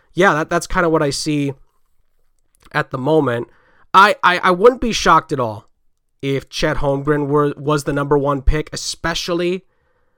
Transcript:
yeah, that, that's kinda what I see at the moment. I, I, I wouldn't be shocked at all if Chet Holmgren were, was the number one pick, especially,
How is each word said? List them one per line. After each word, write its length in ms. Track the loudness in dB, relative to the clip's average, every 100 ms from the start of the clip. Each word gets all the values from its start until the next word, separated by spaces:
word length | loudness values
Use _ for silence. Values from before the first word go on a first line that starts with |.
| _
yeah, 200 | 0 0
that, 160 | 0 -2
that's 180 | -4 -4
kinda 220 | -2 0
what 120 | 0
I 80 | 0
see 440 | -4 -4 -4 -4 -8 _ _ _ _ _ _ _ _ _ _ -8
at 180 | -6 -6
the 60 | -6
moment. 500 | 0 0 2 -2 -6 _ _ _ _
I, 240 | 4 6 4
I, 180 | 0 0
I 120 | 0
wouldn't 300 | 4 4 4
be 100 | -2
shocked 400 | 0 4 2 2
at 80 | -4
all 280 | -4 -6 -16 _ _ _ _ _
if 280 | -6 -6 -6
Chet 280 | -4 -2 0
Holmgren 500 | 0 -2 0 -2 0
were, 260 | 0 0 -2
was 300 | -2 -2 -2
the 80 |
number 240 | -4 0 0
one 240 | 0 -2
pick, 280 | 0 0 -2
especially, 920 | -10 -10 -8 -6 -6 -4 -4 -2 -4 _ _ _ _ _